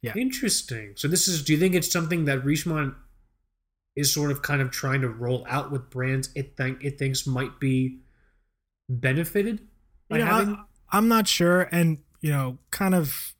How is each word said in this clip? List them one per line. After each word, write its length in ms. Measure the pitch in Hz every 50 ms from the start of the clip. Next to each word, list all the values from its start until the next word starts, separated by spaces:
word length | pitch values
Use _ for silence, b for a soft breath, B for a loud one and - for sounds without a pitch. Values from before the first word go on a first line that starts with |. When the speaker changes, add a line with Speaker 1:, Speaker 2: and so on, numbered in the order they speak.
| -
Speaker 1:
Yeah. 100 | - -
Speaker 2:
Interesting. 760 | 208 254 262 254 - - 214 - - - - 131 113 107 101 104
So 120 | - - 143
this 200 | 170 185 - -
is, 140 | 180 160 143
do 80 | 147 156
you 60 | 151
think 160 | 175 190 180
it's 160 | 180 165 -
something 340 | - 180 170 156 175 170 160
that 180 | 143 139 131 127
Richemont 500 | 139 147 147 - 175 160 151 147 135 135 - - - _ _ _ _ _ _ _ _ _ _ _ _ _ _ _ _ _
is 160 | - 147 139 -
sort 180 | - 147 147
of 120 | 143 135 -
kind 200 | - 143 143 135
of 80 | 127
trying 300 | - - - 139 131 139 131
to 60 | 123
roll 360 | 110 110 120 120 127 123 120 -
out 220 | 123 139 143 135
with 200 | 143 135 123 -
brands 400 | - 127 127 131 131 135 131 - -
it 220 | 147 135 - -
think, 260 | - 131 127 131 127 -
it 140 | 143 139 -
thinks 280 | 143 135 131 131 -
might 320 | 139 127 127 135 120 - -
be 400 | - 135 131 131 131 131 127 b b b b b b b b b b b b _ _ _ _ _ _ _
benefited 720 | 127 120 120 131 131 151 170 165 - 208 202 220 233 214 - - _ _ _ _ _ _ _ _
by 100 | 214 226
Speaker 1:
You 60 | 233
know, 60 | -
Speaker 2:
having? 240 | 208 220 202 202 208
Speaker 1:
I, 100 | 208 - _ _ _ _ _ -
I'm 120 | 196 214 226
not 200 | 233 226 214 190
sure. 340 | - - 175 170 180 180 185 - -
And, 260 | 170 175 165 156 151 - _ _ _
you 100 | - 151
know, 280 | 147 139 135 127 127 131 _ _
kind 240 | - - 202 190 185
of 400 | 185 160 135 117 - - - - _